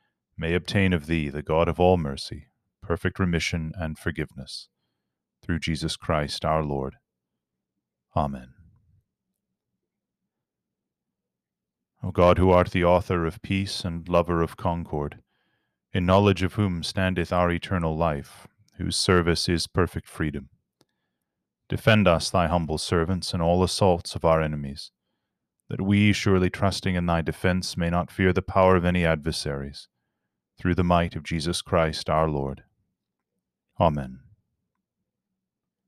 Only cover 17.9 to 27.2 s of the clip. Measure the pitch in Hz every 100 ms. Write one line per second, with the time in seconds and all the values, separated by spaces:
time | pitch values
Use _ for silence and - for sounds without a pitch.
17.9 | 78 82 71 - - - _ _ - 87
18.9 | - - 90 85 82 - 85 - 98 85
19.9 | 85 - - 78 71 69 _ _ _ _
20.9 | _ _ _ _ _ _ _ - - 113
21.9 | 107 90 80 - 95 82 87 78 78 -
22.9 | 87 80 90 - 87 85 90 92 - 98
23.9 | 85 - - 82 80 78 73 69 76 -
24.9 | _ _ _ _ _ _ _ - - 95
25.9 | 101 104 98 104 92 90 - 98 - 98
26.9 | 90 87 82